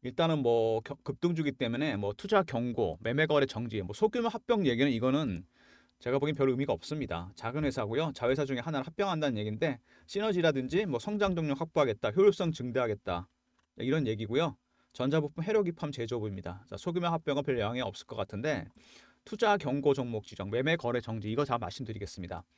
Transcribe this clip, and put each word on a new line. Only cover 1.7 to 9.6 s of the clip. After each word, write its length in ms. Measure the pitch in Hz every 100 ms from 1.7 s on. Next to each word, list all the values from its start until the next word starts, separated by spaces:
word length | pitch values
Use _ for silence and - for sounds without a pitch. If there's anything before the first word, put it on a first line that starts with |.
| 120 151 104
뭐 160 | 101
투자 300 | 104 196 208
경고, 540 | 190 117 123 117 101 80
매매 240 | 113 135 156
거래 200 | 147 135
정지, 360 | - 117 107
뭐 120 | 90
소규모 360 | 107 214 240 226
합병 360 | 214 - 233 160
얘기는 240 | 120 143
이거는 560 | 117 127 139 147 87 92 _ _ - _ _
제가 200 | - 135
보기엔 140 | 147
별 160 | 151 135
의미가 220 | 123 143
없습니다. 640 | 90 - 151 127 85 87 -
작은 300 | 113 135 147
회사고요. 480 | 131 104 120 156 131
자회사 300 | 120 135 139
중에 140 | 131
하나를 280 | 120 160 160
합병한다는 500 | - 202 165 151 113
얘기인데, 420 | 107 107